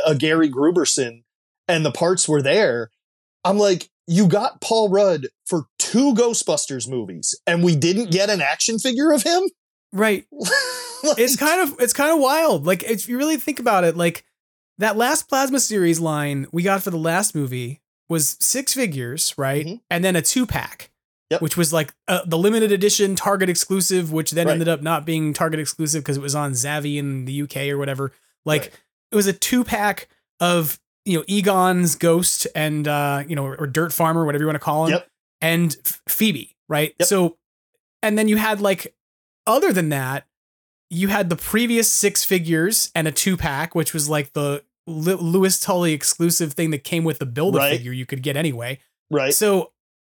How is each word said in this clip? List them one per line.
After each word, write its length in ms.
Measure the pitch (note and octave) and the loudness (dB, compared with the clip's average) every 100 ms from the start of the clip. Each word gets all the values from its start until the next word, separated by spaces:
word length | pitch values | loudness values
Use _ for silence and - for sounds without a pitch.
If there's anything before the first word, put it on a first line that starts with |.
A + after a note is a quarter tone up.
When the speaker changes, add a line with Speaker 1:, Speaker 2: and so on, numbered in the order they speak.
Speaker 1:
a 100 | D#3 | 2
Gary 360 | C#3 D#3 D#3+ D#3 | 2 2 2 2
Gruberson 720 | C3 D#3 F3 C#3+ - A#2+ A#2 _ _ _ _ - | 2 2 2 2 0 -4 -8 _ _ _ _ -2
and 180 | E3 D3+ | 0 0
the 60 | |
parts 360 | - E3+ F3+ - | 0 0 0 2
were 140 | D3+ | 0
there. 480 | C3+ G3 F3 A#2 A2 _ _ _ _ _ | 2 2 2 0 -6 _ _ _ _ _
I'm 120 | F3+ G3+ | 0 2
like, 300 | G3+ F#3 - _ - | 4 2 -4 _ 0
"You 200 | E3+ F#3 | 4 6
got 340 | G3+ A#3+ - | 4 0 -4
Paul 300 | - A3+ G#3 | -2 0 2
Rudd 380 | G3 G3 D#3 B2+ _ - | 4 4 2 -4 _ -4
for 220 | E3+ - - | -4 -4 -6
two 340 | - A3+ C#4+ | 0 2 4
Ghostbusters 720 | A3 A#3+ A3+ - D3+ - C3 A2+ | 4 2 0 -2 -2 -4 -8 -6
movies 480 | B2+ F#2+ E2 - - - | -6 -8 -6 -6 -4 -2
and 160 | E3+ | 2
we 120 | F3 D3+ | 4 4
didn't 340 | E3+ G3 G#3 | 2 0 0
get 180 | F3+ G3+ | 0 2
an 140 | F#3+ | 0
action 360 | C#3 D#3+ - A3+ | 0 0 -2 0
figure 320 | C4 A#3+ D#4 | -2 2 2
of 100 | D4 | 2
him?" 200 | - F4 F#4+ - _ _ _ | 2 0 0 -6 _ _ _
Speaker 2:
Right. 340 | G3 A3 G3+ - | 0 0 0 -6
Speaker 1:
<laughs> 40 | C#4+ - C5 B4+ B4+ - - | -8 -2 -2 -2 -8 -12 -4
Like 140 | D4+ A3+ | 0 2
Speaker 2:
It's 180 | B3+ B3+ | 2 2
kind 240 | D4+ F4+ | 2 2
of, 160 | D4+ - | 0 0
it's 120 | A#3+ | 0
kind 180 | - D4 | 2 2
of 60 | E4 | 4
wild. 480 | C4 D#4 D#4+ E3+ D#3 | 4 4 2 2 2
Like, 160 | F#3+ | 0
if 260 | - G#3+ - | 0 -4 -4
you 80 | B3 | -2
really 180 | D4+ D4+ | 0 0
think 240 | - C#4 | -2 -2
about 240 | A#3 G3 | 0 2
it, 120 | E3+ E3 | 2 2
like, 280 | E3+ E3 - _ _ _ _ - | -2 -2 -10 _ _ _ _ -4
that 180 | G#3+ G#3+ | -2 2
last 320 | B3 D4 - | 0 0 0
Plasma 320 | C4+ C4+ C4+ | 0 2 0
series 400 | - G#3 E3+ E3 | 0 2 2 2
line 460 | D#3+ D3 D3 C#3 C#3 | 0 -2 -2 -4 -4
we 100 | E3+ | -2
got 200 | F#3+ G3 | 0 0
for 80 | F#3 | -2
the 60 | E3 | -4
last 380 | E3 F3 G#3 | 0 0 0
movie 460 | D#3 C3 B2+ A#2+ D3 _ _ - | -2 -4 -6 -8 -12 _ _ -4
was 280 | E3 C#3 - | -2 -2 -2
six 320 | - B3+ C4 | -2 -2 -2
figures, 600 | C4 A3+ C3+ A#2+ D3+ - - | -2 -2 -4 -6 -4 -4 -4
right? 300 | C3+ C#3+ D#3 | -2 -2 -4
Speaker 1:
Mm-hmm. 100 | A3+ - | -10 -6
Speaker 2:
And 120 | F3 | -2
then 120 | F#3 F3 | 0 0
a 60 | |
two 240 | - B3+ A#3+ | 0 0 0
pack, 440 | C3+ - - - _ _ _ - | -2 -6 -12 -20 _ _ _ -4
Speaker 1:
Yep. 120 | E3 | -2
Speaker 2:
which 140 | D#3+ F3 | 0 0
was, 160 | D#3+ | 0
like, 220 | E3 D3 - - | 0 -2 -6 -2
uh, 120 | F3+ F3 | -2 0
the 120 | E3 | 2
limited 340 | G3+ A3+ A3 | 2 4 2
edition 420 | G3 G#3 G#3 G3 | 4 2 4 2
Target 340 | F#3 G3+ G3 F#3 | 0 0 2 2
exclusive, 600 | E3+ - F#3+ F3 F#3 D#3+ | 0 0 0 0 0 0
which 200 | D#3 D#3 | -2 -2
then 140 | D#3+ D#3 | 0 2
Speaker 1:
Right. 60 | |
Speaker 2:
ended 140 | E3 E3 | 2 2
up 140 | D3+ | 0
not 220 | D#3 D#3+ | 0 -2
being 280 | D#3 D#3+ D3+ | -2 -2 -2
Target 280 | C#3+ D#3+ D#3 | 0 -2 -2
exclusive 420 | C#3+ - D#3 D#3 | -4 -4 -2 -2
'cause 140 | C#3+ C#3 | -2 -4
it 60 | |
was 120 | C#3 | -4
on 180 | D3 C#3+ | -4 -2
Zavvi 440 | B2+ C#3+ D3+ D3 D3 | -2 -4 -4 -4 -4
in 280 | C#3+ C3+ B2+ | -4 -6 -6
the 60 | |
U 120 | C#3+ C#3+ | -6 -6
K 240 | C3+ C#3+ | -6 -4
or 80 | C#3+ | -4
whatever. 320 | C#3 C3+ C3+ - _ _ | -4 -4 -6 -10 _ _
Like, 180 | D#3 D3+ | -2 -2
Speaker 1:
Right. 80 | - - _ _ _ | -2 -14 _ _ _
Speaker 2:
it 40 | G#3+ | 0
was 100 | G3 | 0
a 60 | |
two 320 | F#3 - B3 | -2 0 0
pack 440 | A#3+ A3 G#3 G3 - _ _ - | 0 0 -2 -4 -10 _ _ -2
of, 400 | F3 F3 D3+ - _ _ | 0 2 0 -6 _ _
you 140 | G3+ E3 | -2 -2
know, 60 | E3 | 0
Egon's 640 | G3+ G3 F#3+ F#3 F3+ E3+ | 0 2 4 4 4 2
Ghost 520 | - E3+ E3 F3 - - | 2 2 4 2 -2 -4
and, 340 | D#3+ D3+ D3+ D3 | -4 -2 -2 -2
uh, 340 | D3 C#3+ C#3 D3 | 0 0 -2 -4
you 80 | D3 | -4
know, 80 | C3+ | -4
or 200 | C#3 D3 | -6 -4
Dirt 260 | C#3+ E3+ | -2 -2
Farmer, 320 | - D#3+ E3 | 0 2 2
whatever 180 | D#3 C#3+ | 0 0
you 40 | D#3 | 0
wanna 100 | D3+ | -2
call 280 | - D3+ D#3+ | -2 0 0
him, 60 | |
Speaker 1:
Yep. 160 | F3 - _ _ _ | 0 -4 _ _ _
Speaker 2:
and 340 | D#3+ E3 E3+ - | 0 2 0 -2
F-, 180 | - - - | -6 -8 -6
Phoebe, 480 | - A3 C3+ - _ - | 0 0 0 -8 _ -4
right? 260 | D3+ D#3 - | -2 -2 0
Speaker 1:
Yep. 80 | E3+ | 2
Speaker 2:
So, 280 | G3 E3+ - _ _ _ _ _ _ | 2 2 -2 _ _ _ _ _ _
and 160 | G#3+ G#3+ | 0 2
then 100 | G#3+ | 2
you 100 | G#3+ | 2
had, 220 | G#3+ G#3 | 0 0
like, 340 | G3+ F#3+ - - _ _ _ _ G#3+ | 0 -2 -6 -18 _ _ _ _ 0
other 260 | C4 F#4 | 4 4
than 180 | F#3 D#3 | 2 0
that, 360 | C#3 C3 C#3 - _ _ _ _ _ - | -2 -4 -6 -10 _ _ _ _ _ -10
you 200 | E3+ G3 | -2 0
had 220 | G#3 F3+ | 0 0
the 60 | E3 | -4
previous 540 | - G#3+ A#3+ A#3 G#3+ | -2 0 2 2 2
six 320 | - G3+ - | 0 0 0
figures 720 | - F#3 E3 D#3+ F3+ A3+ - | 0 0 2 0 2 0 -2
and 140 | E3+ D#3 | -2 -2
a 40 | |
two 240 | - G3 F3+ | 0 0 0
pack, 380 | D#3+ C#3 E3 | -2 -4 -4
which 180 | F3 D#3 | -2 -2
was, 160 | D#3+ D3 | -4 -2
like, 240 | D3+ C#3 | -2 -2
the 280 | D3+ C#3+ C#3+ - _ - | -4 -4 -4 -10 _ -12
Lu-, 300 | D#3 E3 F3+ | -4 -2 -2
Louis 420 | E3 F#3 F#3+ F#3 | 0 2 2 2
Tully 340 | - F3+ E3+ | 0 0 0
exclusive 600 | D3 - - E3+ E3 D#3+ | 0 -2 0 0 0 -2
thing 180 | D#3 D#3+ | -2 -2
that 140 | C#3+ | -2
came 180 | - E3+ | -4 -2
with 160 | E3 C#3 | -2 -2
the 80 | B2+ | -6
Build-A 320 | A#2+ F#3 C3+ | -2 0 2
Speaker 1:
Right. 140 | C#3+ | 2
Speaker 2:
figure 200 | B2+ B2 | -2 -4
you 140 | B2+ B2 | -10 -8
could 160 | C3+ | -6
get 140 | C#3 C#3+ | -4 -2
anyway. 420 | E3 A#2 A#2+ C3+ _ _ - | -2 -4 -8 -12 _ _ -4
Speaker 1:
Right. 240 | D3 C3+ | -2 0
Speaker 2:
So 380 | - G#3 F#3+ - _ _ _ | 2 2 2 0 _ _ _